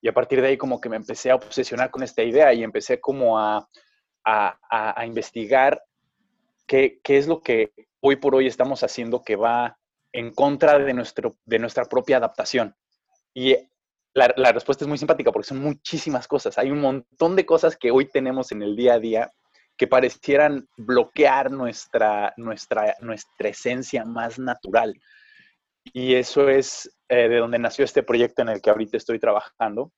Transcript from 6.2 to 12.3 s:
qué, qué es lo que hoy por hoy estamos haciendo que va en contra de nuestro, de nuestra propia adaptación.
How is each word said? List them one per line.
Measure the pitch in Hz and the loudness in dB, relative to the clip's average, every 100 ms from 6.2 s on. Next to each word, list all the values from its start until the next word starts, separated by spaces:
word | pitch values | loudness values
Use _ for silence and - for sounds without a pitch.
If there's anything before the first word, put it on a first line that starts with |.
| _ _ _ _ _ | _ _ _ _ _
qué, | 135 135 - | 2 2 0
qué | - 139 | 0 2
es | 143 | 2
lo | 165 | -4
que | - 117 107 _ _ _ | -2 -2 -2 _ _ _
hoy | 139 139 | 0 2
por | 147 | 2
hoy | 131 131 | 2 0
estamos | - 127 135 | 0 -4 -2
haciendo | 120 - 117 123 | -6 -6 -6 -6
que | - 104 | -4 -2
va | 113 120 120 _ _ _ _ | 0 0 -4 _ _ _ _
en | 123 117 | -12 -12
contra | - 143 143 160 147 | -2 -2 2 4 4
de | 139 | 2
nuestro, | 123 117 - 120 - | -4 -6 -6 -8 -10
de | _ 113 | _ -4
nuestra | 117 - | -2 -6
propia | 120 127 127 131 | -2 -2 2 0
adaptación. | 113 | 0